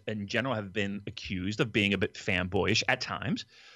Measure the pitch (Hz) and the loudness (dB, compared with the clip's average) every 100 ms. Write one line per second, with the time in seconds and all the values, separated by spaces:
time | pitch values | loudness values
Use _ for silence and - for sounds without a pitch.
0 | - 107 101 113 131 110 101 107 101 101 | -4 -4 -2 0 0 -2 -4 -2 -2 -4
1 | 98 - - 92 92 107 127 107 101 98 | -8 -10 -6 -4 -2 0 2 4 4 4
2 | 104 - - 92 90 98 90 - - 131 | 0 -2 -2 0 2 2 4 2 2 0
3 | - 95 95 214 - - - | -2 -6 -4 -4 -6 -16 -20